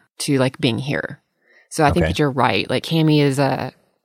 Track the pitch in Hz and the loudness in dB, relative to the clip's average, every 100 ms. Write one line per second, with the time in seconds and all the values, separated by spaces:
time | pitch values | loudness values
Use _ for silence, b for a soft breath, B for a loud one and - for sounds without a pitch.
0 | _ - - 135 127 - 139 113 135 76 | _ -10 -2 0 0 0 -2 -2 -4 -6
1 | - - _ b b b b - 143 170 | -6 -12 _ b b b b 0 2 2
2 | 156 - 147 127 120 101 - 123 - 160 | 0 0 0 2 0 0 -2 -4 -2 0
3 | 156 151 143 135 135 135 127 - _ _ | 4 4 2 0 -2 -2 -6 -12 _ _